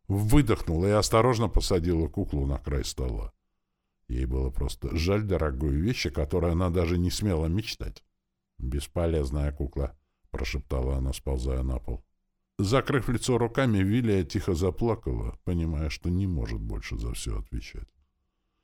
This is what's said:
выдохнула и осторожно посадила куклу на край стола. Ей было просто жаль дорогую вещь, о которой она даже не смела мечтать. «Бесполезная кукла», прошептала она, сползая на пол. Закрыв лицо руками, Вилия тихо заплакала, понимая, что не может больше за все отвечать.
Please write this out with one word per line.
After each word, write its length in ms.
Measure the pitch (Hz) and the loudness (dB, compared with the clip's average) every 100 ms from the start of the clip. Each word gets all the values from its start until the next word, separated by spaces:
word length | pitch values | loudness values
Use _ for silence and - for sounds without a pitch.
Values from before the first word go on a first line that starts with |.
| - | -2
выдохнула 800 | 98 107 147 113 104 - 80 95 | 0 6 8 8 2 0 0 4
и 40 | |
осторожно 560 | 104 101 113 120 113 107 | 4 6 6 6 4 4
посадила 600 | - - 95 82 82 78 | 2 4 2 2 2 0
куклу 380 | 101 95 73 69 | -2 -2 -2 -2
на 120 | 67 | -2
край 260 | - 69 | -2 -4
стола. 480 | - - - 53 - - _ _ _ _ _ _ - | -4 -4 -4 -4 -8 -12 _ _ _ _ _ _ -6
Ей 180 | 60 64 | -4 -2
было 240 | 65 65 | 0 -2
просто 460 | - 69 - 67 82 | -2 -4 -4 -4 0
жаль 260 | 82 101 | 2 2
дорогую 580 | 107 85 76 64 73 71 | 2 0 0 -2 0 0
вещь, 260 | 95 127 85 | 0 0 -4
о 40 | |
которой 400 | - 73 90 85 | -2 -2 0 2
она 180 | 85 90 | 2 0
даже 280 | 87 82 87 | 0 2 2
не 140 | 87 | 0
смела 340 | - 107 82 80 | 0 0 0 0
мечтать. 580 | 87 110 - - - _ _ _ _ _ - | -2 -4 -8 -10 -12 _ _ _ _ _ -10
«Бесполезная 920 | 62 69 - - 85 80 67 73 71 | -6 -4 -4 -2 0 0 0 0 -2
кукла», 440 | 71 71 - 69 - _ _ _ | -2 -6 -4 -6 -6 _ _ _
прошептала 640 | 71 67 71 - 65 64 67 | -8 -4 -6 -4 -4 -2 -2
она, 160 | 65 | -2
сползая 480 | 65 - 67 64 65 | -4 -4 -4 -2 -2
на 160 | 65 64 | -2 -4
пол. 240 | - 58 - _ _ _ _ - | -6 -10 -12 _ _ _ _ -2
Закрыв 520 | 98 131 - 139 110 | 2 2 2 0 0
лицо 280 | 117 - 120 | -2 2 2
руками, 420 | 117 113 131 104 | 2 0 2 4
Вилия 440 | 95 117 120 98 | 2 2 2 2
тихо 300 | 85 104 - | 2 -2 -2
заплакала, 840 | 85 92 - 117 107 - 60 55 - | 0 0 0 0 -2 -4 -4 -6 -8
понимая, 460 | - 87 82 76 78 | -4 -2 -2 -2 -4
что 200 | - 85 | -4 -2
не 180 | 90 98 | 0 0
может 320 | 85 107 57 | -2 -4 -6
больше 380 | 55 53 - - | -6 -8 -8 -6
за 160 | 57 | -6
все 260 | 58 - 52 | -6 -6 -6
отвечать. 480 | - - - - - _ _ _ _ _ _ _ | -6 -10 -10 -12 -14 _ _ _ _ _ _ _